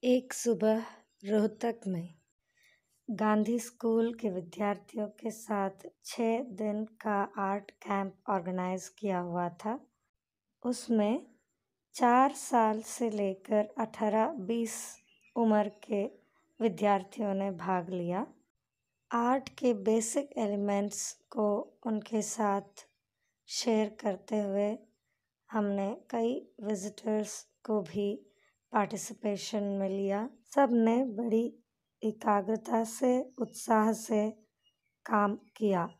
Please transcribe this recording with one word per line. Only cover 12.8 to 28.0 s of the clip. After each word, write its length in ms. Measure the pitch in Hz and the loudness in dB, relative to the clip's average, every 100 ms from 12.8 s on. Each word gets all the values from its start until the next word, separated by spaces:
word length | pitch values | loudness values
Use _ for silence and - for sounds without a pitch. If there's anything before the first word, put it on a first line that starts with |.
से 280 | 226 - 233 | -6 -4 -2
लेकर 640 | 208 196 190 - 214 208 - | 0 -2 -2 0 0 0 -4
अठारह 500 | 226 - 214 214 226 | -6 -2 0 2 0
बीस 680 | 311 185 233 226 - - - _ _ _ - | -2 -4 -2 -2 -6 -12 -16 _ _ _ 0
उम्र 340 | 226 214 208 | 4 4 2
के 360 | - - 202 208 - _ _ _ _ | -4 -4 -2 -2 -8 _ _ _ _
विद्यार्थियों 720 | 226 170 208 196 185 - 208 | -2 2 2 2 0 -4 -2
ने 180 | 196 196 | 0 -2
भाग 380 | 180 175 185 175 | -4 -2 -2 -2
लिया। 380 | 185 175 180 294 - _ _ _ _ _ _ _ | -4 -2 -4 -4 -12 _ _ _ _ _ _ _
आर्ट 380 | 233 240 269 269 | 0 2 0 -2
के 240 | - 254 | -2 0
बेसिक 560 | 214 190 226 226 285 285 - | 2 4 2 2 -2 -2 -2
एलिमेंट्स 720 | 214 202 202 202 202 - - - _ | -2 0 2 2 0 -4 -8 -10 _
को 480 | - 214 208 - _ 240 | 0 2 2 -2 _ -4
उनके 360 | 214 214 220 | -4 -2 -2
साथ 680 | 208 - 214 196 196 - - _ _ _ _ _ - | -2 0 0 0 -4 -20 -20 _ _ _ _ _ -10
शेयर 500 | - 240 220 214 220 | -4 2 2 2 -2
करते 400 | 311 277 - 214 | -4 -4 -2 -2
हुए 380 | 202 196 208 220 - _ _ _ _ _ _ | 0 0 0 -2 -10 _ _ _ _ _ _
हमने 460 | 220 208 196 196 294 - | -2 0 0 -2 -6 -6
कई 440 | 233 233 269 - - | -2 0 -2 -8 -12
विजिटर्स 880 | 208 208 202 208 - 214 208 - - _ | -4 -4 -4 -6 -2 -2 -2 -10 -16 _
को 180 | - 214 | -2 -2
भी 440 | 170 190 | -2 -4